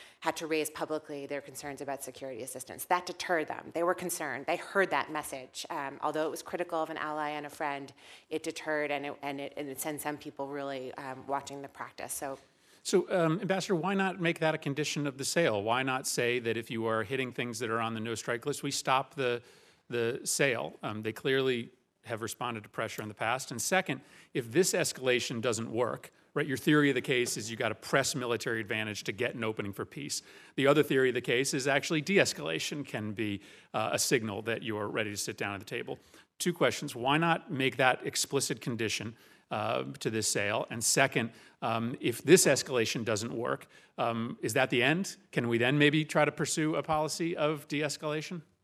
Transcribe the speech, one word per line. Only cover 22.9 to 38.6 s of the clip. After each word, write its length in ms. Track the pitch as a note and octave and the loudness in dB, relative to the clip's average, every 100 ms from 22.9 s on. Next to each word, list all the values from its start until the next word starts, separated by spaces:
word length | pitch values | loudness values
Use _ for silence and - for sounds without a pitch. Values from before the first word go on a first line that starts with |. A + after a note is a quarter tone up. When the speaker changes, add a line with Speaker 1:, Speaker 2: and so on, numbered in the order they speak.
| - | -6
Speaker 2:
in 60 | A2 | -8
the 60 | |
past. 380 | G#2 A2 B2+ - | -4 -2 0 -4
And 100 | A#2+ | -6
second, 400 | - F#3 F#3+ C3 - - - | 0 2 0 -4 -8 -20 -8
if 180 | D#3 A#2 | -6 0
this 220 | B2+ F#3 | 4 4
escalation 680 | F#3+ D3+ - B2+ B2 - A#2+ | 4 0 0 2 4 2 -2
doesn't 300 | A#2+ A2+ A#2 | 0 0 -2
work, 400 | A2+ A#2 C#3 - - _ | 0 0 -2 -10 -20 _
right, 140 | - C3+ | -4 -2
your 100 | C3 | 0
theory 320 | - D3+ C#3+ | 6 8 8
of 60 | B2+ | 4
the 60 | |
case 360 | B2 B2+ B2 - | 2 2 0 -2
is 140 | A2 | -6
you 60 | A2+ | -2
gotta 180 | A2+ A2+ | -2 -2
press 400 | - C#3 C3 C3 | 0 2 2 0
military 460 | B2 A#2 - A2+ | -2 -2 -2 -4
advantage 420 | G#2+ A2 A2 G#2 | -2 -4 -4 -4
to 80 | - | -6
get 240 | G#2 A#2+ B2+ | -2 -2 -2
an 80 | |
opening 300 | A2 A2 G2+ | -4 -4 -6
for 120 | G2 G2+ | -8 -10
peace. 380 | - - - - - - - | -10 -8 -8 -10 -18 -10 2
The 100 | C3+ | 6
other 160 | D3+ | 6
theory 280 | D3 C3+ C3 | 6 4 4
of 60 | B2 | 2
the 60 | |
case 320 | B2 A#2+ C#3 | 2 2 2
is 140 | D3+ C3 | 0 2
actually 340 | C#3 - D#3+ | 0 2 -2
de-escalation 800 | D3 G3 B2 - D3+ D#3+ - D#3 | 4 6 6 2 -4 -2 -4 -6
can 280 | C#3 B2 G#2+ | -6 -6 -4
be, 300 | G#2 G#2+ G2+ - - - - | -4 -4 -4 -8 -20 -6 -2
uh, 140 | A2 | 0
a 80 | - | 0
signal 420 | - C#3 A2 G2+ | 2 2 2 -4
that 200 | A2 A2+ | -4 -4
you're 240 | A2+ G#2 G#2+ | -4 -4 -2
ready 240 | C3 G#2+ | -2 -2
to 60 | G2+ | -4
sit 200 | - G#2 | -6 -6
down 160 | G#2+ | -6
at 60 | G2 | -6
the 60 | - | -8
table. 340 | A#2+ A#2+ C3+ - - _ - | -8 -8 -10 -12 -20 _ -4
Two 140 | F3+ | -4
questions. 420 | E3+ C#3 - D3 A#2+ | 4 2 2 -4 -2
Why 220 | B2 D3+ | 2 4
not 340 | E3+ E3 - | 4 2 0
make 260 | C#3 C3+ A#2+ | 0 0 4
that 220 | C3 B2 | 4 4
explicit 580 | - - - C#3 - A#2+ | 0 -2 0 0 0 -2